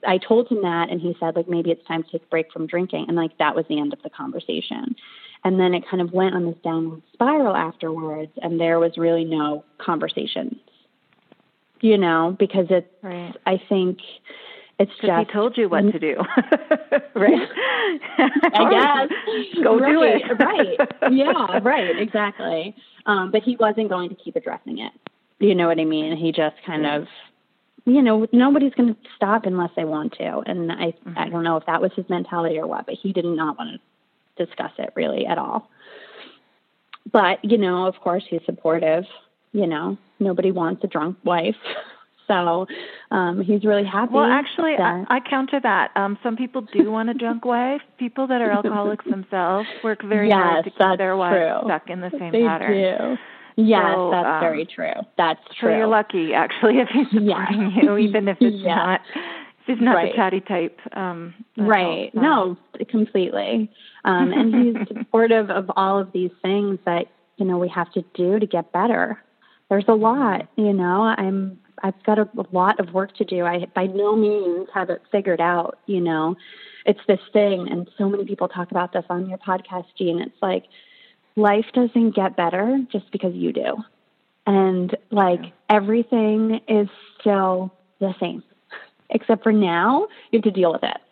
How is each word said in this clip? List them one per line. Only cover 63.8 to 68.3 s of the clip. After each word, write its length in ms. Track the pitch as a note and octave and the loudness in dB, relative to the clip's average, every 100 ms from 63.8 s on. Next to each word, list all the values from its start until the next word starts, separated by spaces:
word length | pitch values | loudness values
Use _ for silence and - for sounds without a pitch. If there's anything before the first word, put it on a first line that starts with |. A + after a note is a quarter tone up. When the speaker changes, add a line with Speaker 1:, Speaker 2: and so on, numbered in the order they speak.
| - - - | -20 -6 0
Speaker 1:
Um, 260 | F#3 C4+ | 2 2
and 220 | D4+ A3+ A3+ B3 A3 | 2 2 4 4 2
he's 100 | G3+ | -6
Speaker 2:
<laughs> 80 | G#3+ | -8
Speaker 1:
supportive 540 | A3+ A3+ A3+ A3+ G#3 | -2 2 4 4 2
of 200 | F#3 F#3+ - | -2 -2 0
all 220 | F#3+ G3 | 2 0
of 120 | F#3+ | -2
these 200 | F#3 F3+ F3+ | -2 -4 -4
things 380 | F#3 G3+ G3+ F#3+ - | -2 0 0 -2 -2
that, 180 | E3+ F3 _ _ _ | -2 -4 _ _ _
you 80 | |
know, 140 | F#3+ F3+ | -2 0
we 100 | F3+ | -2
have 240 | F3+ E3+ | -2 -4
to 100 | - F3 | -6 -8
do 240 | - F3+ | -2 0